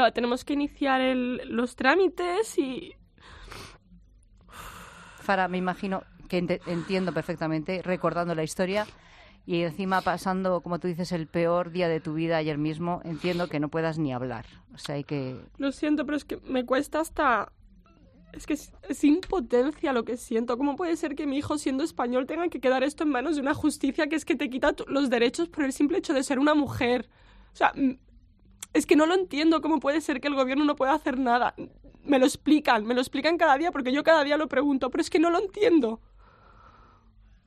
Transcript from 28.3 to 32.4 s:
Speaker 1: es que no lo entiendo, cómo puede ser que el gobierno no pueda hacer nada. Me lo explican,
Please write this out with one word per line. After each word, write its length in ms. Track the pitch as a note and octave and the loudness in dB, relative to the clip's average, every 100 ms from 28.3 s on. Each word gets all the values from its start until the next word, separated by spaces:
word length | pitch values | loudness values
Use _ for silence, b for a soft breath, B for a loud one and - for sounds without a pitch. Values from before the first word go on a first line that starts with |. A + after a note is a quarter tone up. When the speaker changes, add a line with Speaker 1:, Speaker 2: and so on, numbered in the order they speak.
| _ _ - - | _ _ -20 -4
Speaker 1:
es 140 | D#4 - | 0 4
que 80 | D4+ | 4
no 100 | D#4+ | 4
lo 80 | |
entiendo, 480 | F#4+ F4+ C#4 D#4+ D#4+ | 2 0 0 2 2
cómo 180 | D4+ D#4 | 2 0
puede 220 | C#4 D#4 | 0 0
ser 200 | D4+ B3 | -2 -4
que 60 | C#4+ | -2
el 80 | C4+ | 0
gobierno 300 | B3+ C4+ D4 | 0 2 0
no 100 | D4 | 2
pueda 180 | C4 | 0
hacer 260 | D4+ D#4 C4 | 0 0 -2
nada. 340 | B3+ A#3+ A#3 - - - - - | 2 2 0 -4 -12 -16 -20 -10
Me 140 | - C#4 | 0 4
lo 80 | C4 | 4
explican, 580 | - | 2